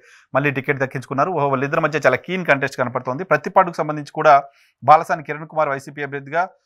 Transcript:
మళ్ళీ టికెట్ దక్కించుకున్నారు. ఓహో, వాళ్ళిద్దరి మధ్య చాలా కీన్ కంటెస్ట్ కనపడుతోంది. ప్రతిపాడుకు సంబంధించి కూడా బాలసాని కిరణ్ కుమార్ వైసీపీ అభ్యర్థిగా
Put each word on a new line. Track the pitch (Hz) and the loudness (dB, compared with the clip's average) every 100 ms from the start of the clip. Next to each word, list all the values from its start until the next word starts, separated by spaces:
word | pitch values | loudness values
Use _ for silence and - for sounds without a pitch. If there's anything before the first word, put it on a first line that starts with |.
| - - _ 135 | -10 -20 _ -2
మళ్ళీ | 147 | 0
టికెట్ | 135 131 139 | 0 -2 -2
దక్కించుకున్నారు. | 131 143 - 135 151 | -2 -4 -6 -2 -2
ఓహో, | 170 143 | 0 0
వాళ్ళిద్దరి | 131 139 165 | 0 0 0
మధ్య | 156 147 135 | 0 2 2
చాలా | 123 | 2
కీన్ | - 185 165 | -2 -4 0
కంటెస్ట్ | 135 135 - | 0 0 -2
కనపడుతోంది. | 123 127 127 127 185 | -4 -4 -6 -8 -2
ప్రతిపాడుకు | 151 202 190 180 170 | -2 2 2 2 0
సంబంధించి | 156 151 147 - | -6 -6 -8 0
కూడా | 156 139 - _ _ _ | 4 6 4 _ _ _
బాలసాని | 123 156 165 170 | 4 4 4 -4
కిరణ్ | 156 147 160 | -6 -10 -6
కుమార్ | 156 147 | -2 -2
వైసీపీ | 139 147 147 | -2 -8 -10
అభ్యర్థిగా | 143 139 139 160 185 - | -8 -8 -6 -4 -4 -6